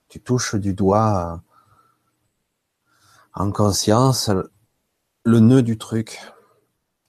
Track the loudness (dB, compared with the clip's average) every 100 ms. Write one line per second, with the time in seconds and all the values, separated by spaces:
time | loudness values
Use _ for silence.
0 | _ -14 -4 -4 -4 -6 -6 -2 0 2
1 | 0 -2 -6 -12 -18 _ _ _ _ _
2 | _ _ _ _ _ _ _ _ _ _
3 | _ _ _ -6 -6 0 0 0 0 2
4 | 2 0 -2 -4 -4 _ _ _ _ _
5 | _ _ 0 4 6 4 2 -4 -6 -8
6 | -8 -14 -20 -20 _ _ _ _ _ _